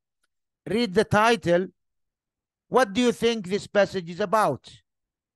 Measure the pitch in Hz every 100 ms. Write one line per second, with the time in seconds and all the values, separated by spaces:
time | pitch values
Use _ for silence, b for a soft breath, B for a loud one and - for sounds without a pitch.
0 | _ _ _ _ _ _ - 208 240 180
1 | 208 208 226 233 175 175 185 - _ _
2 | _ _ _ _ _ _ _ 220 247 190
3 | 247 - 233 226 180 202 - 202 196 190
4 | 170 170 202 220 190 123 - - _ _
5 | _ _ _